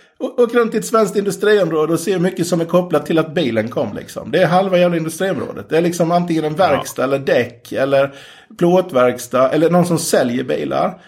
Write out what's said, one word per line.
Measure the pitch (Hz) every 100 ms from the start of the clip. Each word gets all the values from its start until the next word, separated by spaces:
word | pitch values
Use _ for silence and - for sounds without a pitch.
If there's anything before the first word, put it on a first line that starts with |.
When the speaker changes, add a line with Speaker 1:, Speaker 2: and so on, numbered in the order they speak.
| _ -
Speaker 1:
å-, | 349 -
åk | 233
runt | 240 226 226
i |
ett | -
svenskt | 226 202 208
industriområde | 196 185 208 214 170 160 156
och | 165
se | 214
hur | 185
mycket | 180 185 165
som | 170
är | 165
kopplat | 180 180 151 -
till | 160
att | 156 151
bilen | 135 113 113
kom | 160 113 98
liksom. | - - 113
Det | 156
är | 170
halva | 180 196 175
jävla | 175 170
industriområdet. | 160 - 190 143 95 - -
Det | 156
är |
liksom | 170 175 165
antingen | 175 175 160 151
en | 151
verkstad | 180 131 - -
Speaker 2:
Ja. | 131
Speaker 1:
eller | 139
däck | 139 143 113 - -
eller | 107 135 139 139 - - - - - 175
plåtverkstad | 180 180 131 123 123 - 127 131
eller | 151 160
någon | 175 170
som | 160
säljer | - 196 127 123
bilar, | 131 147 143 135 - -